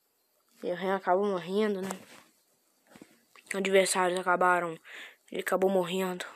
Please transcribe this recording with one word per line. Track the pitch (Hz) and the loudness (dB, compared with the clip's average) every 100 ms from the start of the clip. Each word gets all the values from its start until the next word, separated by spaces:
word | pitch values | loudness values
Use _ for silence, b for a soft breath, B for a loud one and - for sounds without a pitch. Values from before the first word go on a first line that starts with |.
| _ _ _ _ _ _ | _ _ _ _ _ _
E | 185 | -8
o | |
rei | 175 185 | -4 -2
acabou | 190 190 185 | -2 0 0
morrendo, | 208 185 170 196 214 190 | 0 -4 -4 -2 0 -2
né? | 190 185 - b b _ _ _ _ _ _ - - _ _ - - | -6 -10 -16 b b _ _ _ _ _ _ -20 -20 _ _ -20 -10
Adversários | 196 196 190 185 196 180 180 | -4 4 4 4 2 2 0
acabaram. | 185 175 180 180 175 160 B B B B - | 2 4 4 4 0 -8 B B B B -14
Ele | - | -8
acabou | - 185 185 | -2 2 2
morrendo | 190 170 190 185 180 - | 2 0 -2 -4 -6 -10